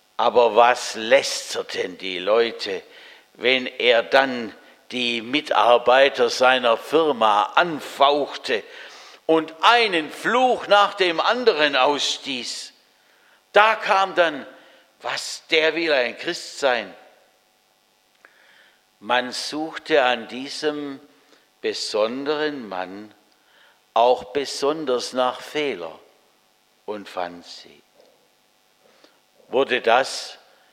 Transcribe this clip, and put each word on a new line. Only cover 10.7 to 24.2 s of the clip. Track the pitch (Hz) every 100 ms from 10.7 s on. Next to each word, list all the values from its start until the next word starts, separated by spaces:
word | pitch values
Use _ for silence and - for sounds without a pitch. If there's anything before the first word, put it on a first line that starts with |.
| 202 202
dem | - 180 160
anderen | 170 240 240 151 151 135
ausstieß? | 135 143 - - 139 127 113 - - _ _ _ _ _ _ _ _
Da | 202 220 220
kam | 233 196 190 165
dann, | 165 143 - - - _ _ _
„Was, | 120 135 - - -
der | 160 156 156
will | 170
ein | 139 120 110
Christ | - 175 - -
sein?“ | 135 120 98 - - _ _ _ _ _ _ _ _ _ _ _ - _ _ _ _ _ _ _
Man | 104 123 123
suchte | 113 - 147 160 - - 156
an | 127 120 104
diesem | 120 139 - 151 147 143 135 - _ _ _ _ _
besonderen | 113 101 - 107 110 131 143 151 151 143 110
Mann | 92 92 98 107 _ _ _ _ _ _ _ _
auch | 113 120 123